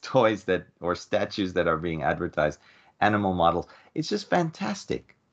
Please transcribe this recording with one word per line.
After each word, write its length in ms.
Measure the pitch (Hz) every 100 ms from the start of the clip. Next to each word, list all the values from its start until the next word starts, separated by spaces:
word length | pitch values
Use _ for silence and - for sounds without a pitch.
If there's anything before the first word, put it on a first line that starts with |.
toys 420 | - 131 110 104 -
that, 220 | 90 82 -
or 140 | 85 87
statues 580 | - 101 98 - 95
that 140 | 90 85
are 100 | 78
being 260 | 85 80
advertised, 560 | 71 - 85 - 76 - - - _ -
animal 320 | 104 107 98
models. 340 | 90 82 85 - - - -
It's 140 | 156
just 200 | 208 -
fantastic. 880 | 175 165 - 208 196 - - - _ _